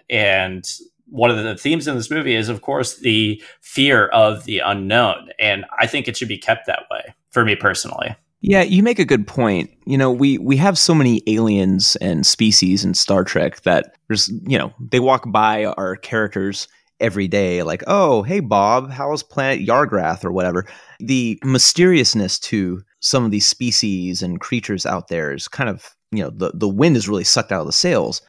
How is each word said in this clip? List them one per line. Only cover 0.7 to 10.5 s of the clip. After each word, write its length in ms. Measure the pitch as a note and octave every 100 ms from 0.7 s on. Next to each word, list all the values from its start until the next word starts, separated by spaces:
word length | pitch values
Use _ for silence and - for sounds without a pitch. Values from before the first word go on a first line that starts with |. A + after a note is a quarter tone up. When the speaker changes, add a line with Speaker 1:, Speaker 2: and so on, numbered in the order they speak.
| - - _ _
Speaker 1:
one 220 | - A#2+
of 60 | A2
the 120 | A2 G2+
themes 300 | C#3+ D#3+ D3
in 80 | B2+
this 140 | A2
movie 240 | D#3 C#3
is, 140 | A2+ A2
of 140 | G#2+
course, 340 | - C#3+ B2 -
the 440 | B2 A2 G#2+ G#2+ - _
fear 460 | - - C#3 B2 G2
of 380 | A2+ G#2+ G#2
the 160 | - F#2+
unknown. 680 | D#2+ G2+ G2 A#2 A2 E2 - -
And 280 | G#2+ G2 G2 -
I 80 | A#2
think 220 | D3 B2
it 80 | -
should 120 | A2
be 100 | G2+
kept 280 | - A#2 -
that 160 | - -
way 240 | - - _ _
for 120 | A#2+
me 100 | A2 G2
personally. 580 | G2+ F#2 - - - A2 _ _
Speaker 2:
Yeah, 220 | G3 G3
you 200 | F3+ F#3
make 160 | A3+ A#3
a 60 |
good 220 | D#3 B2+ G2+
point. 440 | - A2+ F#2 - _
You 140 | - C3+
know, 120 | C3
we, 280 | B2 C#3 C3+
we 180 | C3